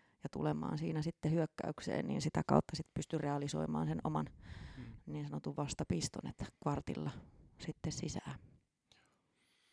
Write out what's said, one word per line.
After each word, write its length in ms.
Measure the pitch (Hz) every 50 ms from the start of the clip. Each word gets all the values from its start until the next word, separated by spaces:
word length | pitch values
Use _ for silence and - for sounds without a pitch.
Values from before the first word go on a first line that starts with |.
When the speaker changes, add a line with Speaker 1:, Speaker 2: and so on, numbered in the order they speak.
| _ _ _ _ -
Speaker 1:
ja 60 | 143 -
tulemaan 460 | - 151 151 151 151 156 - 165 151
siinä 240 | 160 170 160 156 151
sitten 300 | 165 165 _ - 180 160
hyökkäykseen, 720 | 170 160 151 _ - - - 156 - - - - - -
niin 140 | - - - -
sitä 200 | 160 - - -
kautta 300 | - 139 147 - - -
sit 100 | 147 156 - -
pystyi 240 | - 151 - - 156
realisoimaan 680 | 147 147 143 143 143 143 151 151 160 156 156 156 160
sen 140 | 151 160 160 -
oman 220 | 160 156 156 151 147 - - - - - - - - - 131
Speaker 2:
Mm. 60 | 123 117 113 - -
Speaker 1:
niin 180 | - 147 151 147 147
sanotun 280 | 151 151 - 147 143
vastapiston, 720 | 147 147 143 - - 151 - - 165 147 - - - - 135
että 140 | - - - - - _ -
kvartilla 480 | 151 143 143 143 - - - 156 147 - - - - - - - - - -
sitten 340 | - - 151 - - 160 147
sisään. 420 | 123 127 - - - - - 135 - - - - - _ _ _ _ _ _ _ - _ _ _ _ _ _ _ _ _ _ _ _ _ _